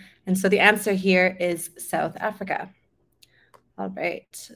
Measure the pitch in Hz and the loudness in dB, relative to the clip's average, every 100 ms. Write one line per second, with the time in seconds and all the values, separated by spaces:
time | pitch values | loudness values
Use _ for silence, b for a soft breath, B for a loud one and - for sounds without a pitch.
0 | B B - 185 190 202 202 214 214 190 | B B -2 0 2 6 6 4 0 0
1 | 190 185 185 185 175 170 - - - 160 | 2 4 2 0 -4 -4 -8 -14 -6 -4
2 | 160 - 214 202 190 - 185 _ _ _ | -4 -4 -8 -6 -6 -6 -8 _ _ _
3 | _ _ b b b _ _ - 190 190 | _ _ b b b _ _ -12 -10 -6
4 | 170 - - - - | -6 -6 -12 -20 -20